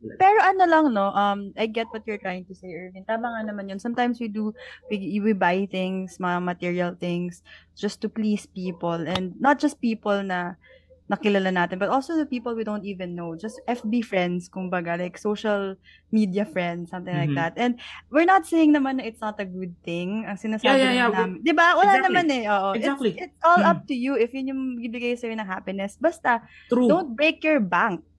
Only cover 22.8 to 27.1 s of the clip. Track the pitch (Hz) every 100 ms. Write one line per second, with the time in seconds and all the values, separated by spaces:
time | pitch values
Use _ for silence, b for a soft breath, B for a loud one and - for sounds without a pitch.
22.8 | 233 277 240 175 359 _ 320 349 311 339
23.8 | - 262 247 277 233 262 262 269 262 240
24.8 | 240 233 240 240 240 220 208 190 196 196
25.8 | 196 - 302 339 - 233 B B B 240
26.8 | 247 320 320